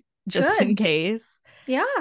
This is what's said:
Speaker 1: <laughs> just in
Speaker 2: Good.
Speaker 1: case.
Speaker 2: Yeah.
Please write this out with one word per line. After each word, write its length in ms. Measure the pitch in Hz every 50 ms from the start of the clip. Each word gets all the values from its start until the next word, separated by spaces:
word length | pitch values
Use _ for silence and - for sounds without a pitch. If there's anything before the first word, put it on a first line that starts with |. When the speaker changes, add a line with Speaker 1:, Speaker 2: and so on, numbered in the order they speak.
| _ _
Speaker 1:
<laughs> 200 | _ _ _ 196
just 320 | - - 220 320 415 440
in 80 | - -
Speaker 2:
Good. 80 | 214
Speaker 1:
case. 640 | 196 214 170 156 156 160 185 220 226 - - - - _ - - - -
Speaker 2:
Yeah. 200 | - 254 269 381 523 571 415